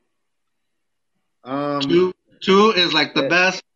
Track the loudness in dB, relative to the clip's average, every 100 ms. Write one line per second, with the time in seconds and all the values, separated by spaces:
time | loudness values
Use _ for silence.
0 | _ _ _ _ _ _ _ _ _ _
1 | _ _ _ _ -10 -8 -6 -4 0 0
2 | 0 -4 _ _ 0 4 4 2 0 -2
3 | -2 -2 0 0 0 -2 -10